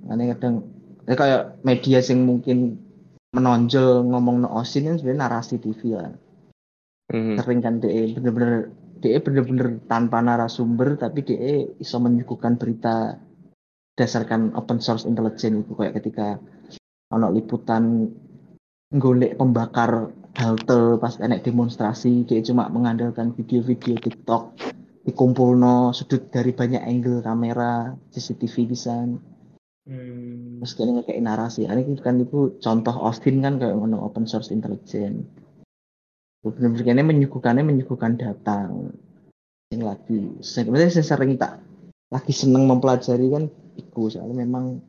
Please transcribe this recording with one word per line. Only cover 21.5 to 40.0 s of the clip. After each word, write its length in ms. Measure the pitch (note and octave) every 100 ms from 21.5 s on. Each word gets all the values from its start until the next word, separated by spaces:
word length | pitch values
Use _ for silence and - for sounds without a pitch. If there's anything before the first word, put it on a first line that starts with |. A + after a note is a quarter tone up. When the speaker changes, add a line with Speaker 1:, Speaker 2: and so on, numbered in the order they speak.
| A#2+ A#2+ A#2 G#2+ A#2 B2 B2 A#2+
Speaker 1:
dia 160 | A2+
cuma 320 | A2 B2 G#2
mengandalkan 640 | A#2 A#2+ A2+ A#2+ A#2 A#2 A#2
video-video 640 | A2 B2 A#2+ B2 - A2+
TikTok 560 | A#2+ - - D3+ - - - - - _ -
dikumpulno 880 | - B2+ B2+ B2 B2 B2 B2 B2
sudut 400 | B2 - C3 -
dari 240 | B2 B2 B2+
banyak 240 | A#2+ B2
angle 400 | - B2 B2 B2
kamera, 720 | A2+ A#2 A#2 A#2+ A#2+ A#2+ A#2 C3 _
C 80 | -
C 160 | -
T 160 | A#2+ A#2
V 160 | - A#2
pisan. 560 | B2 A#2+ A#2+ A#2+ A#2+ - - _ _ _ _ -
Speaker 3:
Hmm. 800 | C3 B2+ B2 A#2+ A#2+ A#2+ A#2+ A#2+
Speaker 1:
Terus 80 |
kene 240 | - A#2 A#2+
ngekeki 240 | A#2 -
narasi, 480 | A#2 A2 A#2 A#2 G2+
ini 240 | A2+ C#3+ C#3
kan 160 | B2 B2
itu 400 | B2 D3 C3+ -
contoh 380 | A2+ A2+ A#2 A#2+ A2
Austin 400 | A#2+ C#3+ C3+ C#3
kan 160 | C#3
kayak 160 | A#2+ G2+
ngono 240 | A2 G#2+
open 240 | G#2+ - -
source 240 | - -
intelligence. 800 | A3 - G3 - G#2+ G2+ - - - - _ _ _ _ _ _ _ _ _ A2
Bener-bener 400 | A2+ A#2+ A#2 A#2
kene 160 | B2
menyuguhkannya 640 | D#3 D3+ C#3 B2+ B2 A#2+ D3+
menyuguhkan 560 | C3+ C3 B2 A2+ A#2
data. 480 | A2+ G2+ - G2+ F#2+ F#2+ - - _ _ _ _ _ _ _
Sing 80 | A2+
lagi, 480 | A2 G2